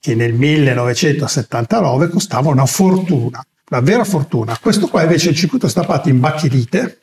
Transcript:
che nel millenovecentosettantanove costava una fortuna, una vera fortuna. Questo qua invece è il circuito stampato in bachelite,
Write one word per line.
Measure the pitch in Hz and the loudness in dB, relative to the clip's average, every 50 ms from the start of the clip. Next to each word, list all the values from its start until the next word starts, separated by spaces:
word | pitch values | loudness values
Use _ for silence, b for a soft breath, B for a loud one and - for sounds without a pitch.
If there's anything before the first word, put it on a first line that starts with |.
che | - - 120 | -2 -2 0
nel | 113 117 117 117 | 0 0 0 0
millenovecentosettantanove | 117 135 147 151 156 147 131 123 123 120 120 120 - - - 107 92 147 139 - 147 110 _ - 120 120 117 214 226 196 143 123 135 170 165 | 2 2 2 2 2 2 2 2 0 0 -2 -2 0 0 0 0 0 -2 -2 -2 -4 -4 _ -4 -6 -2 0 0 0 0 0 2 0 0 0
costava | 170 - - - - 123 135 160 | 0 -4 -4 -2 -2 -2 0 2
una | 143 131 135 | 2 2 2
fortuna, | 131 - - 190 185 185 185 180 170 175 131 117 120 117 - - _ _ _ _ _ | 0 2 2 2 2 2 0 0 0 0 0 0 -2 -6 -10 -18 _ _ _ _ _
una | - 127 | -4 0
vera | 120 143 208 247 226 | 2 2 2 2 0
fortuna. | - 202 156 139 - - 185 110 107 - - | 0 -2 -2 -2 -2 -2 -4 -2 -4 -6 -4
Questo | - - 214 214 208 - | 0 0 2 2 0 0
qua | - - 160 | 0 0 2
invece | 160 175 151 - 170 | 2 2 2 2 0
è | |
il | 151 | 0
circuito | - - 156 - 254 - 151 | 0 0 -2 -2 -2 -2 -2
stampato | - - 165 - 170 139 - 165 | -2 -2 -2 -2 -2 -2 0 2
in | 135 127 | 2 2
bachelite, | 127 156 151 151 160 143 123 135 120 - - 185 262 - - _ | 2 0 -2 0 -2 0 0 0 -2 0 -2 -4 -4 -4 -8 _